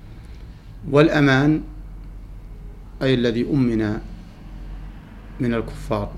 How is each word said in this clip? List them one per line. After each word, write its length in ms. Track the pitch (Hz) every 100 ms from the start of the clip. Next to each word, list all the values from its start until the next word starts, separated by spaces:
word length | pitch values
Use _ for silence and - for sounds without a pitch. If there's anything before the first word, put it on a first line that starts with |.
| - - - - - - - - -
والأمان 720 | 139 160 151 143 131 147 156 - - - - - - - - - - - - - -
أي 120 | 135
الذي 360 | 127 120 113 139
أمن 500 | 151 123 110 107 110 - - - - - - - - - - - - - -
من 140 | 123
الكفار، 580 | 117 107 - - 107 101